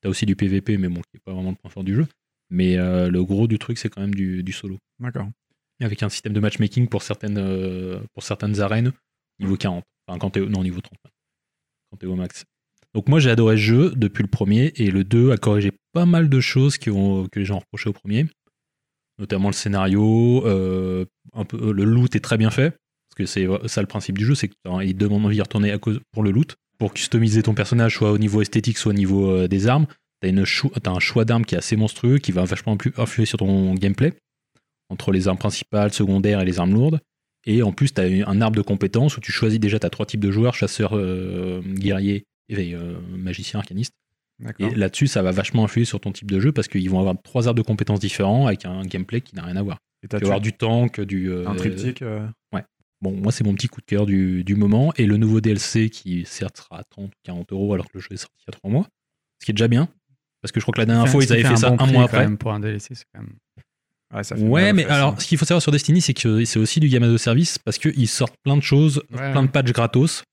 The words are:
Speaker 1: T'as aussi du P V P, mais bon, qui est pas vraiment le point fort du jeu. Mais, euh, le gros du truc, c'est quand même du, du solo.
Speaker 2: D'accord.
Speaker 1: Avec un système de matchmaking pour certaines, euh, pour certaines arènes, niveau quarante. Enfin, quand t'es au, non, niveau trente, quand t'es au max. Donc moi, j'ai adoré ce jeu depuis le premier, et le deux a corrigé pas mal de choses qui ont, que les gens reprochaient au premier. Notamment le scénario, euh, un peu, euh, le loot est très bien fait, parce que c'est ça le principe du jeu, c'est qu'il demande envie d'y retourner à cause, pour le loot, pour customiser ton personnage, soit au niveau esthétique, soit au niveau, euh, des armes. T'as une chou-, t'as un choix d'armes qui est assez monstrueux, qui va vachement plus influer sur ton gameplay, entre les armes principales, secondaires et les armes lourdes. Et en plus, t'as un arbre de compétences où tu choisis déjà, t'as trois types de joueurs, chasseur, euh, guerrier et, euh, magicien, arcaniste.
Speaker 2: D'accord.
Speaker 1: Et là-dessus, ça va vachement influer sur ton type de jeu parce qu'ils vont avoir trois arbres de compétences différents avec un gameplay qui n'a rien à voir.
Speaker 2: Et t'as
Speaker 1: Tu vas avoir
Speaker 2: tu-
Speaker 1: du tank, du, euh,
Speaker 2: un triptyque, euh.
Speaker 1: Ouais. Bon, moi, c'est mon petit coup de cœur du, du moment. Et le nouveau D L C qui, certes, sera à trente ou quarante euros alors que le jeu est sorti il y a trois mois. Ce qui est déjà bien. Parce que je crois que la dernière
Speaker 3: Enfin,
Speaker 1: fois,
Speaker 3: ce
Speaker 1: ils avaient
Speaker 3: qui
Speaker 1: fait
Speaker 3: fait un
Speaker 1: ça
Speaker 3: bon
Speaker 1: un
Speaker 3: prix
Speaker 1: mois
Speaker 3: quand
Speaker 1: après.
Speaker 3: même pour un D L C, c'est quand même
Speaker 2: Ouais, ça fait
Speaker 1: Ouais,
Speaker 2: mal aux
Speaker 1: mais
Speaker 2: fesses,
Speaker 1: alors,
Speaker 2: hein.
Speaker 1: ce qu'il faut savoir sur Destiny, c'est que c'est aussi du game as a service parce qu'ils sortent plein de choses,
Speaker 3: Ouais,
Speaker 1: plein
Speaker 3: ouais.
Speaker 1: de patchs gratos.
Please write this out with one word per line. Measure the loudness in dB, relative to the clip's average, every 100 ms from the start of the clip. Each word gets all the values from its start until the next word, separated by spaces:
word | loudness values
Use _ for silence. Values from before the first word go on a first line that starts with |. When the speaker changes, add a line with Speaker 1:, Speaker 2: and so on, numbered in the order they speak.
Speaker 1:
T'as | -4
aussi | -2 0
du | 0
P | 0
V | 0
P, | 0 -2
mais | -2
bon, | -4
qui | -10 -20
est |
pas | -14
vraiment | -8 -8
le | -8
point | -12
fort | -10
du | -4 -2
jeu. | -2 _ _ _ _
Mais, | 0 2 2
euh, | 0 0 0
le | 0
gros | 0 0 0
du | 0
truc, | -4 -8
c'est | -8
quand | -6
même | -4
du, | -2 -2 -4
du | -8
solo. | -10 -12 -14 _ _
Speaker 2:
D'accord. | -10 -8 -10 -12 _ _ _ _
Speaker 1:
Avec | -6 -4
un | -6
système | -6 -4
de | -2
matchmaking | -2 0 -2 0 0
pour | -2
certaines, | -6 -8 -4 -4
euh, | -2 -4 -4 -6 -8 -10 -12
pour | -16
certaines | -10 -6 -4 -2
arènes, | 0 0 -2 -4 _ _ _ _
niveau | -4 -2
quarante. | -2 -6 -12 _ -16
Enfin, | -8
quand | -4
t'es | -2
au, | -2
non, | -2
niveau | -2 -6
trente, | -12 -20 _ _ _ _ _ _ _ _ _
quand | -14
t'es | -8
au | -6
max. | -6 -10 -20 _ _ _ _
Donc | -4 2
moi, | 4
j'ai | 4
adoré | 4 4 4
ce |
jeu | 4 4 4 2
depuis | -2 0
le | -2
premier, | 0 2 2 2 0
et | 0
le | 2
deux | 2 4 4
a | 4
corrigé | 2 2 0 -4 _
pas | 0 2
mal | 4 4
de | 2
choses | 2 2 2 0
qui | -2
ont, | 0 2 0 -4
que | -4
les | -4
gens | -4
reprochaient | -6 -8 -8
au |
premier. | -6 -4 -2 -2 _ _ _ _ _ _ _ _ -14
Notamment | -6 -2 0
le |
scénario, | -2 -2 0 2 2 4 4 4 4 2
euh, | 0 0 -2 -2 -4 -6 _ -18
un | -10
peu, | -8 -4
euh, | -2
le | 0
loot | 2 4 2
est | 0
très | -2 2
bien | 2
fait, | 2 0
parce | -2 _ _ _ -8
que | -6
c'est | -2 -2 -2 -4
ça | -4
le | -4
principe | -6 -6 -2
du |
jeu, | 0 0
c'est | -2
qu'il | _ -8 -4 -4 0
demande | 0 2 2
envie | 0
d'y |
retourner | 0 0 0
à | 0
cause, | -4 -4 _
pour | -2
le | 2
loot, | 2 0 -4 _ _
pour | -6
customiser | -4 -2 2 4 2
ton | 2
personnage, | 0 0 2 2 2
soit | 0
au | 2
niveau | 2 2
esthétique, | 0 0 -2 -2
soit | 0
au |
niveau, | 2 2 2 2
euh, | 2 2
des | 2 2
armes. | 2 0 -4 _ _
T'as | 0
une | 0
chou-, | 0 -2 -4 -4
t'as | -4
un | -2
choix | -2 0
d'armes | 2 0
qui | 0 -4
est |
assez | -2 0
monstrueux, | 0 0 2 2
qui | 2
va | -2
vachement | 0 -2 -2 -2
plus | -2 -4
influer | -4 -2 -2
sur | 0
ton | 0 2 2
gameplay, | 0 0 0 0 -2 _ _ _ _ _ _ _
entre | -8 -2
les | 0 0
armes | 0
principales, | -2 -6 -4 0 0
secondaires | 0 2 2 2 2
et |
les | 0 0
armes | 2
lourdes. | 2 2 0 _ _ _ _
Et | 0 2
en | 2
plus, | 2 0
t'as | 2 0
un | 2 2 2
arbre | 2 0
de |
compétences | 0 0 0 2 2 0
où |
tu | -8
choisis | -2 0 2
déjà, | 0 0
t'as | -2
trois | -4 -6
types | -2
de | 0
joueurs, | 2 0
chasseur, | 0 -4 -2 -2 0
euh, | -2 -4 -6 -6 -6 -6 -6
guerrier | -4 -2 0 0 -2 -6 _ _
et, | -6 -6
euh, | -6 -10 -12 -12 -10
magicien, | -8 -8 -8 -8
arcaniste. | -6 -6 -8 _ _ _ _ _
Speaker 2:
D'accord. | -16 -6 -4
Speaker 1:
Et | -2
là-dessus, | -2 0 0
ça | 0
va | 0
vachement | -2 -2 0
influer | 0 0
sur | -2 -4
ton | -8
type | -10 -4
de | 0
jeu | 0
parce | 0 -4
qu'ils | -4 -2
vont | 0
avoir | 0 -2
trois | _ -2 0
arbres | 0
de | 0
compétences | -2 0 -2
différents | -2 -2 2 2 2
avec | 0
un | -6 -8
gameplay | -8 -6 -4 -6
qui | -6
n'a | -14
rien | -8 -6
à |
voir. | -4 -8 _ _
Speaker 2:
Et | -8
t'as | -2
Speaker 1:
Tu |
vas | 0
avoir | 0
Speaker 2:
tu- | -2
Speaker 1:
du | -2
tank, | 0 2 0 -2
du, | -6 -4 -4
euh, | -4 -4
Speaker 2:
un | -4
triptyque, | -4 -4 -8 -8
euh. | -10 -8 -10 -14 _
Speaker 1:
Ouais. | -10 -10 _ _ _
Bon, | -6
moi, | -2 -2
c'est | 0
mon | 0
petit | 0 -4
coup | -8
de | -4
cœur | 0 2
du, | 2 2 0
du | -2
moment. | 2 4 4 2 2
Et | 2
le | 4
nouveau | 4 4
D | 2
L | 0
C | 0 0 0
qui, | -2 -6 -6
certes, | -6 -8 -10 -10
sera | -20 -20
à |
trente | -20 -14 -16
ou | _
quarante | -14 -12 -10
euros | -4 -2
alors | -2 -4
que | -12
le |
jeu | -16
est | -16
sorti | -16 _ -20
il |
y |
a | -14
trois | -4
mois. | -2 -2 _ _ _ _ _
Ce | -6
qui |
est |
déjà | 0 2
bien. | 2 0 _ _ _ _ _
Parce | -8
que | -6
je |
crois | -4
que | 0
la | 2
dernière | 4
Speaker 3:
Enfin, | 4
Speaker 1:
fois, | 4
Speaker 3:
ce | 6
Speaker 1:
ils |
avaient | 4
Speaker 3:
qui | 6
Speaker 1:
fait | 4
Speaker 3:
fait | 4
un |
Speaker 1:
ça |
Speaker 3:
bon |
Speaker 1:
un | 4 6
Speaker 3:
prix |
Speaker 1:
mois | 6
Speaker 3:
quand | 6 4
Speaker 1:
après. | 2
Speaker 3:
même | 0
pour | -4
un | -4
D | -4
L | -6
C, | -10
c'est | -20 -20
quand | -20
même | -20 -20 _ -20 _ _ _ _ _
Speaker 2:
Ouais, | -10
ça | -8 0
fait |
Speaker 1:
Ouais, | 2 4
Speaker 2:
mal | 4
aux | 4
Speaker 1:
mais |
Speaker 2:
fesses, | 2
Speaker 1:
alors, | 2 2
Speaker 2:
hein. | 0
Speaker 1:
ce | -2
qu'il | 0
faut |
savoir | 2 2
sur | 2
Destiny, | 0 4 2
c'est | 2
que | 0 0 2
c'est | 2 0
aussi | 0 2
du | 4
game | 4
as | 4
a | 4
service | 4 2 2 -2
parce | -6 -2
qu'ils | -2 0 0
sortent | 0 -4 _
plein | 0 0
de |
choses, | 4 4 4 2 -6
Speaker 3:
Ouais, | -10 -2
Speaker 1:
plein | 0
Speaker 3:
ouais. | 2
Speaker 1:
de |
patchs | 2 0
gratos. | 0 2 2 2 0 -12